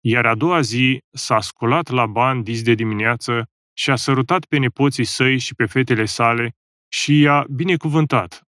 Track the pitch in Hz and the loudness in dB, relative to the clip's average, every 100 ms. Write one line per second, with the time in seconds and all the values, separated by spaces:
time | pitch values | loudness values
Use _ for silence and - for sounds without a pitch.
0 | 120 127 117 110 160 175 123 117 131 131 | 0 2 2 0 2 2 0 0 0 0
1 | _ - - 113 104 - 117 143 - 175 | _ -12 -2 -2 -2 -4 0 0 0 -2
2 | 113 104 127 131 107 113 113 113 113 104 | -2 0 0 0 -4 -4 0 2 0 -2
3 | 110 120 - 120 117 _ _ - - 131 | -2 -2 -2 -4 -4 _ _ -6 -2 -2
4 | - 135 127 180 - 147 127 - 143 135 | 2 0 2 -2 0 -2 -2 0 0 0
5 | 117 - 131 131 - - 117 131 127 117 | -4 0 0 0 -4 -4 -2 0 0 0
6 | 110 - 117 117 117 - _ _ _ - | 0 0 0 0 -4 -8 _ _ _ -8
7 | - 147 147 143 135 135 175 175 165 156 | 2 4 6 4 0 -4 -2 -2 0 0
8 | 151 127 90 - _ | 2 0 -2 -12 _